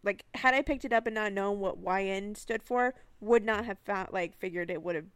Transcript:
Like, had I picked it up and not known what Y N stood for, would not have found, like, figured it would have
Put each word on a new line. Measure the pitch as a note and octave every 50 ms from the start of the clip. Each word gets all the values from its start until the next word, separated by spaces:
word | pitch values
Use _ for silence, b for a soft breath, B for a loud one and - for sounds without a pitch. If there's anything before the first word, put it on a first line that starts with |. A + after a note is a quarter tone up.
Like, | - G3+ G3 - - - -
had | - - B3+ B3+
I | C4
picked | - - C#4+ C4 -
it | C4
up | A#3 A3+ A#3
and | A#3 A3
not | A3 G#3+ G#3
known | G3 G3 G3 G3+ G3+ G3+
what | G3 F#3 - -
Y | F#3 F3+ F#3 F#3+ G3
N | F#3+ G3 G3 G3 G#3 G#3
stood | - - - A3+ A3
for, | - - B3 B3 B3 B3 B3+ b b b b -
would | G#3+ G#3 A#3 A#3 G3+
not | A3 A3 G#3 A3+
have | A#3 G3 - _
found, | - G3+ F#3+ F#3+ -
like, | - F#3 F3 E3+ -
figured | - - F#3 E3+ F3 F3 E3+
it | F3+ D#3
would | D#3 F3 E3+
have | D#3 D#3+ G3 _